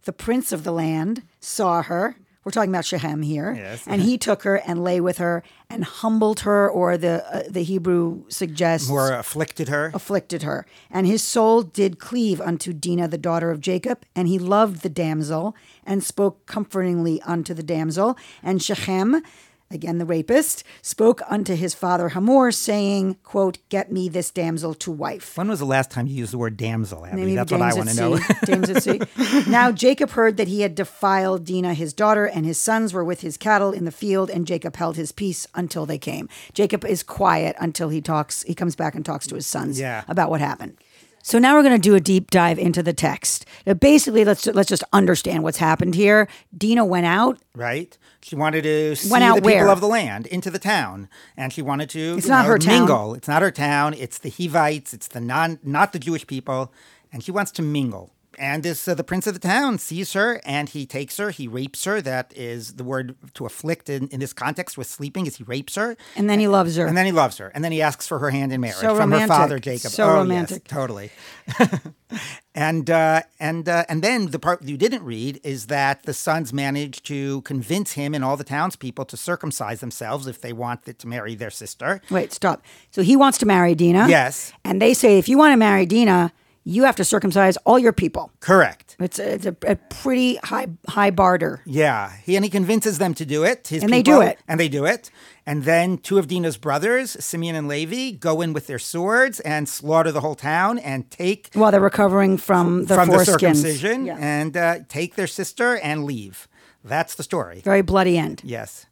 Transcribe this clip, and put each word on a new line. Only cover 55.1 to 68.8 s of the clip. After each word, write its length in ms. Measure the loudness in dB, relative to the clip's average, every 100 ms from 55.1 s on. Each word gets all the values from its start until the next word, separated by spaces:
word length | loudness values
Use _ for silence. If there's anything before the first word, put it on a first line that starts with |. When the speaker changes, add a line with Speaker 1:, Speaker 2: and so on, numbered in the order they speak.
| -10
Speaker 2:
non, 380 | -4 -2 -2 -4
not 300 | -6 0 0
the 60 | 0
Jewish 280 | -6 -6 -6
people. 460 | -12 -6 -6 -6 _ _ _ _
And 100 | -16
she 80 | -6
wants 180 | -4 -4
to 100 | -4
mingle. 500 | -4 -2 -4 -6 -16 _ _ -10
And 240 | -6 -4
this, 240 | -4 -6 -4
uh, 60 |
the 100 | -4
prince 220 | -4 -4 -4
of 80 |
the 60 | -4
town 380 | 0 0 0 -2
sees 340 | -6 -8 -6
her, 260 | -2 -2 -2 -6
and 220 | -6 -6
he 180 | -8 -10
takes 320 | -8 -10 -8
her, 120 | -8
he 160 | -8 -10
rapes 380 | -8 -10 -8
her. 160 | -4 -4
That 320 | -4 -6 -6
is 400 | -12 -12 -12 -14
the 100 | -12
word 300 | -8 -6 -8 -14 -20
to 100 | -14
afflict 460 | -14 -10 -6 -6 -6
in, 180 | -8 -6
in 120 | -8
this 120 | -10
context 460 | -6 -6 -6 -10 -10
with 80 | -12
sleeping, 400 | -10 -10 -6 -6
is 100 | -8
he 80 |
rapes 300 | -10 -8 -8
her. 200 | -6 -6 -6 -14 -2
Speaker 1:
And 140 | 2
then 80 | 2
he 100 | 4
loves 280 | 4 2 0
her. 100 | 0
Speaker 2:
And 100 | 2
then 80 |
he 80 | 2
loves 240 | 4 2 -2
her. 100 | -14
And 80 | -8
then 100 | -4
he 100 | 0
asks 240 | 0 0 -8
for 120 | -4
her 120 | -2
hand 200 | -2 -2
in 80 | -2
marriage 140 | -4
Speaker 1:
So 120 | -2